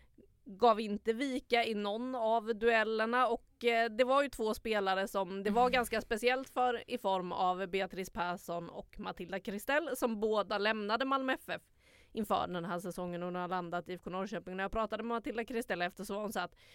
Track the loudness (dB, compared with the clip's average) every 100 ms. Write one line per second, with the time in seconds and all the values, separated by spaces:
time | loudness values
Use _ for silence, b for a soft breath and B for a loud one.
0 | b -20 -20 _ -18 4 6 6 0 -2
1 | -2 -2 -2 -2 2 2 2 0 -2 -4
2 | -4 -2 2 2 2 2 4 4 4 2
3 | 2 4 2 2 -6 _ 2 4 2 4
4 | 4 4 2 0 -2 0 0 0 2 2
5 | 0 -2 -2 -2 2 4 6 4 2 -2
6 | -2 2 4 2 0 2 2 0 -4 -2
7 | 0 0 0 2 2 2 0 -2 -2 -4
8 | -8 -4 -4 -4 -6 -6 -6 -12 -14 -10
9 | -10 -8 -8 -8 -6 -6 0 0 0 -2
10 | -2 0 2 2 2 0 2 0 0 0
11 | 2 0 0 -2 -4 -8 -8 b b b
12 | b -6 0 0 0 -4 -4 -4 -6 -6
13 | -6 -6 -6 -6 -4 -4 -4 -6 -6 -10
14 | -8 -6 -6 -6 -8 -6 -4 -2 -4 -4
15 | -4 -4 -4 -6 -4 -6 -4 -2 -2 -4
16 | -6 -6 -4 -4 -6 -10 B